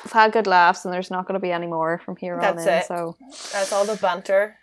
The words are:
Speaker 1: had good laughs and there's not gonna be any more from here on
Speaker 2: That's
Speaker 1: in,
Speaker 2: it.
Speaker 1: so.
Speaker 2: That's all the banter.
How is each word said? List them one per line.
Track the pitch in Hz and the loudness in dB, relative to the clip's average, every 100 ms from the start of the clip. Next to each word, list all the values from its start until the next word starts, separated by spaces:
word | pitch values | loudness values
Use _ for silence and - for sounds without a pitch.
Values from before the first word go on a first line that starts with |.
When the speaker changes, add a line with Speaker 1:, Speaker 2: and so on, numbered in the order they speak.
| - | -2
Speaker 1:
had | 226 220 | 4 4
good | 226 202 | 4 4
laughs | 180 175 185 | 6 6 4
and | 185 | -2
there's | 180 185 | -6 -6
not | 185 190 | -6 -4
gonna | 196 | -4
be | 185 | -2
any | 170 170 | -4 -4
more | 165 160 170 | -2 -2 -2
from | - 180 | -6 -10
here | 185 170 | -8 -2
on | |
Speaker 2:
That's | 190 170 175 | -2 0 0
Speaker 1:
in, | |
Speaker 2:
it. | 170 180 | 0 0
Speaker 1:
so. | 175 165 - - - - | -6 -8 -10 -20 -18 -8
Speaker 2:
That's | 202 190 | -6 -2
all | 202 | 0
the | 202 202 | 0 0
banter. | 190 175 190 196 214 - | -2 -2 0 0 0 -6